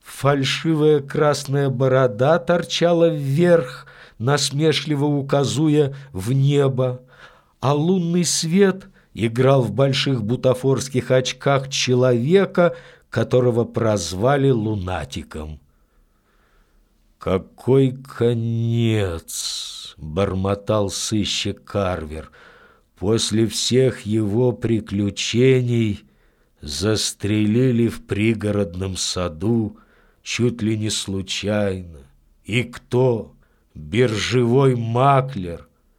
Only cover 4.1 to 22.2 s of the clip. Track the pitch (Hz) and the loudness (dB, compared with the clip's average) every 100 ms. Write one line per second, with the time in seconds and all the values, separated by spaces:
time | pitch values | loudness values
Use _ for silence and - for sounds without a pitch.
4.1 | _ 113 143 - 139 156 143 151 147 147 | _ 0 0 0 0 2 2 -2 0 0
5.1 | 143 139 143 127 110 160 147 139 - - | 0 0 0 0 2 2 4 2 -2 -12
6.1 | 92 95 135 135 143 135 120 127 127 - | -8 -2 2 4 4 2 2 -2 -4 -14
7.1 | - - _ _ _ 123 147 160 190 170 | -20 -20 _ _ _ -2 0 2 2 2
8.1 | 175 170 - 165 180 196 - - _ _ | 0 0 -2 0 4 4 2 -10 _ _
9.1 | - 117 117 131 139 113 101 135 135 143 | -4 -4 2 4 4 2 0 0 0 -2
10.1 | 131 104 123 127 123 131 131 - 127 120 | -2 -2 0 2 2 2 0 0 -4 2
11.1 | 131 131 - - 139 139 - - 127 127 | 0 0 -4 0 0 -2 -4 0 2 4
12.1 | 123 127 190 185 185 175 170 - - _ | 2 4 2 2 2 2 0 -18 -20 _
13.1 | - 113 127 123 117 113 - 110 107 85 | -4 2 2 4 2 -2 -2 0 0 -2
14.1 | 92 117 143 139 120 107 107 90 87 71 | -2 0 2 2 2 0 -4 -4 -6 -8
15.1 | - 78 78 78 76 _ _ _ _ _ | -10 -12 -14 -12 -14 _ _ _ _ _
16.1 | _ _ _ _ _ _ _ _ _ _ | _ _ _ _ _ _ _ _ _ _
17.1 | _ - 95 - _ - 135 135 135 - | _ -4 -4 -4 _ 2 4 4 -2 -14
18.1 | - 117 120 113 113 117 117 113 110 98 | -2 0 0 -2 -2 -2 0 2 0 -2
19.1 | 82 - - - - - - - - 78 | -6 -10 -10 -8 -8 -10 -14 -18 -14 -6
20.1 | 78 98 92 95 101 - 107 98 - - | -2 -2 0 -2 -4 -2 -2 0 -4 -4
21.1 | 107 92 - 101 98 _ 104 95 90 78 | -2 -2 -4 -6 -8 _ -4 -2 -4 -8
22.1 | 78 | -12